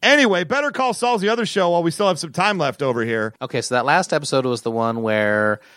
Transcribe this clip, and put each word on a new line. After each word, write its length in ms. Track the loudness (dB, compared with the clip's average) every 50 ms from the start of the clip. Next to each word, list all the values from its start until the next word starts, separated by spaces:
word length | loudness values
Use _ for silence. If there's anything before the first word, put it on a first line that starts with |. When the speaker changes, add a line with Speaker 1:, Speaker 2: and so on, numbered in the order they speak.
Speaker 1:
Anyway, 440 | 2 4 4 6 4 4 2 0 0
Better 260 | -2 -2 -2 -2 -2
Call 220 | -2 -2 -2 -2
Saul's 300 | -2 -2 0 0 0 0
the 80 | 0 0
other 160 | 0 0 -2
show 240 | -2 0 0 0 2
while 120 | 2 2
we 80 | 0 0
still 160 | 0 0 2 0
have 100 | 0 0
some 120 | -4 -6
time 280 | -2 0 0 0 2 0
left 240 | 0 -2 -2 -2
over 200 | -2 -2 0 0
here. 300 | -2 -2 -2 -2 -2 -4 -6 -8
Speaker 2:
Okay, 220 | -8 -6 -4 -4
so 120 | -4 -2 -2
that 120 | 0 2
last 260 | 2 2 2 2 0
episode 320 | -2 -2 -2 0 0 0 0
was 160 | 0 -2 -2
the 100 | -4 -4
one 300 | -2 -2 -2 -2 -2 -2
where 580 | -2 0 2 2 2 2 2 2 2 0 0 -2 -6 -14 -20